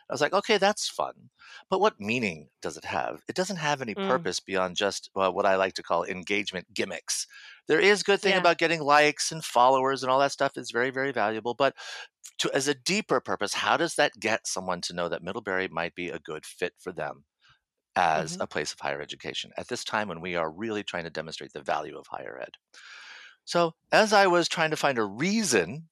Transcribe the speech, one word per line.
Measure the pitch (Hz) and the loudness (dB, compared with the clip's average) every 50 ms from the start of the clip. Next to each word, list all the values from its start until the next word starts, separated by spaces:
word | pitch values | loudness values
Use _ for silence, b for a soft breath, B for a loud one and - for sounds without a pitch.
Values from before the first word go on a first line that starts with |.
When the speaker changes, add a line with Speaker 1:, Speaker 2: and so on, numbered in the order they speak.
| B - | B -8
Speaker 1:
I | - | -2
was | 123 | 0
like, | 147 143 175 | 0 2 2
"Okay, | 202 - - 214 | 0 2 2 2
that's | 190 190 202 214 - - - | 4 4 2 2 0 -4 -6
fun." | - - 71 65 - - - - _ B B B B B B _ | -4 -4 -4 -4 -6 -14 -20 -20 _ B B B B B B _
But | 190 180 | 0 2
what | 202 214 208 - | 2 2 2 0
meaning | 98 104 117 131 - 98 156 78 69 _ _ _ | -4 -4 -2 0 0 -2 -4 -6 -12 _ _ _
does | - 87 76 | -8 -8 -8
it | 80 - | -8 -10
have? | - 104 78 60 58 58 - - | -4 -4 -2 -2 -4 -6 -8 -12
It | - - | -6 -4
doesn't | 185 185 190 196 | -4 -2 -2 -4
have | 165 151 147 147 135 | -2 -2 -2 -2 -2
any | 131 110 95 | -4 -6 -6
Speaker 2:
Mm. | 98 98 | -4 0
Speaker 1:
purpose | - 127 - - 95 90 - | 0 0 0 0 -4 -4 -6
beyond | - - 95 92 92 90 87 | -4 -2 0 0 0 0 0
just, | 101 104 98 - - - - _ | 0 0 0 -2 -4 -10 -8 _
uh, | 101 95 92 | 0 0 2
what | 87 98 98 | 2 2 2
I | 98 95 | 4 4
like | 95 95 92 - | 4 2 0 -2
to | - 87 | -6 -4
call | - 90 85 87 | -2 -2 -2 0
engagement | - 92 90 82 - 101 104 95 - 95 90 - _ 98 | -4 -8 -8 -6 -4 -4 -4 -4 -4 -8 -8 -10 _ -6
gimmicks. | 113 104 95 85 76 - - - - - B B B B B B B B | -6 -6 -6 -8 -10 -6 -6 -6 -6 -6 B B B B B B B B
There | - 151 165 | 0 2 4
is | 180 196 208 180 - | 6 4 4 4 4
good | 202 196 - | 2 2 2
thing | - 190 | 2 2
Speaker 2:
Yeah. | 190 185 | 2 4
Speaker 1:
about | 180 175 165 | 4 4 4
getting | - 170 156 170 160 | 4 2 2 2 0
likes | 143 139 147 147 151 151 143 - - - | 4 6 6 8 8 6 4 0 -4 -4
and | 160 160 - | -4 -6 -8
followers | - - 120 120 131 135 131 131 131 135 127 131 | 0 4 6 6 6 6 6 4 2 0 0 0
and | 127 | 2
all | 131 135 | 4 4
that | 139 139 | 4 2
stuff | - - 139 139 - | 2 0 -2 -2 -2
is | 135 123 - | -6 -10 -4
very, | - 120 123 135 | -2 -2 -2 0
very | 127 131 135 139 | -2 -2 -4 -2
valuable, | - 113 101 107 110 110 104 120 120 | 0 0 0 0 0 -2 -4 -6 0
but | - 139 135 - B B B B B B B B _ - - - - | 2 2 2 2 B B B B B B B B _ -20 -14 -6 -4
to, | - - - | -4 0 0
as | 143 131 | 0 0
a | 147 139 | 0 -2
deeper | 127 _ - 190 214 - - 151 123 | -2 _ -2 -2 -2 0 0 -2 -2
purpose, | - - 95 - 104 - - | 0 -2 -2 -2 -2 -4 -2
how | - - 104 117 | -2 2 2 2
does | 139 170 170 - | 2 2 0 2
that | - 147 - - 104 | 0 0 0 0 -2
get | 98 107 110 - - | -2 -2 -2 -2 -2
someone | - - 95 95 92 90 90 | -6 -6 -4 -4 -4 -4 -4
to | - - 87 | -6 -6 -4
know | 90 87 82 | -4 -2 -2
that | 85 - 82 | -4 -6 -6
Middlebury | 90 98 117 104 101 95 92 95 | -8 -10 -8 -6 -4 -2 -2 -2
might | 87 80 82 85 85 - | -2 -4 -4 -6 -4 -6
be | 90 87 87 | -8 -8 -8
a | 76 80 | -8 -10
good | 76 82 78 78 - | -10 -10 -12 -12 -12
fit | - - - 90 85 - _ | -16 -8 -8 -8 -8 -8 _
for | - 92 | -14 -12
them | 87 78 76 71 67 69 _ _ _ b b b b b b _ _ _ _ _ _ | -8 -6 -8 -8 -8 -12 _ _ _ b b b b b b _ _ _ _ _ _
as | 92 90 82 78 78 80 80 175 | 2 2 2 2 0 0 -4 -6
Speaker 2:
Mm-hmm. | 190 | -8
Speaker 1:
a | 98 | -8
place | - - 80 76 - - | -6 -4 -6 -6 -6 -8
of | - | -8
higher | - 71 69 71 | -6 -6 -6 -6
education | 73 - 71 69 - 76 - - - - - | -8 -12 -14 -12 -12 -10 -8 -8 -10 -10 -12
at | - 90 - | -12 -10 -8
this | 120 - - | -8 -8 -6
time | - 120 107 107 98 | -4 -4 -4 -4 -4
when | 82 82 | -6 -8
we | 85 92 87 | -6 -4 -2
are | 85 80 80 | -2 -2 -4
really | 78 92 110 113 107 104 98 | -4 -6 -6 -4 -4 -6 -6
trying | - - 87 82 | -6 -8 -8 -8
to | 82 | -6
demonstrate | 73 78 78 80 - - 73 67 - | -8 -8 -8 -8 -12 -12 -14 -12 -12
the | 76 69 | -8 -4
value | - 80 76 76 73 71 | -4 -4 -4 -4 -8 -12
of | 73 - | -14 -14
higher | - - - - 50 62 64 | -12 -12 -12 -12 -12 -12 -12
ed? | - - - - _ _ B B B B B B B B B B B B B B B | -12 -14 -14 -20 _ _ B B B B B B B B B B B B B B B
So | - - 170 170 160 - _ _ _ | -2 2 2 2 2 0 _ _ _
as | - 175 220 202 214 | 6 6 6 8 8
I | 202 196 | 8 8
was | 190 180 175 160 - | 8 6 4 4 2
trying | - 175 160 156 | 2 0 2 2
to | 156 | 2
find | - - 143 131 | 2 2 2 2
a | 117 107 | 2 0
reason, | 98 98 117 160 196 208 226 214 156 127 95 82 85 131 160 165 - | 0 -2 -2 -2 0 0 0 2 4 4 4 2 2 -4 -10 -12 -16